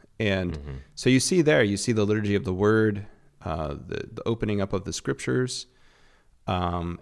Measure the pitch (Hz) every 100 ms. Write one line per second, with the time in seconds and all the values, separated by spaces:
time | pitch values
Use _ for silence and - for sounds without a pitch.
0 | _ - 107 95 90 80 73 67 - -
1 | 123 131 - 185 151 151 104 101 - 110
2 | 104 107 104 101 95 92 104 110 110 101
3 | 98 - _ _ - 82 76 71 - -
4 | - 110 - 113 107 101 98 98 95 -
5 | - 127 - 127 127 - - _ - _
6 | _ _ _ _ - 90 87 87 85 85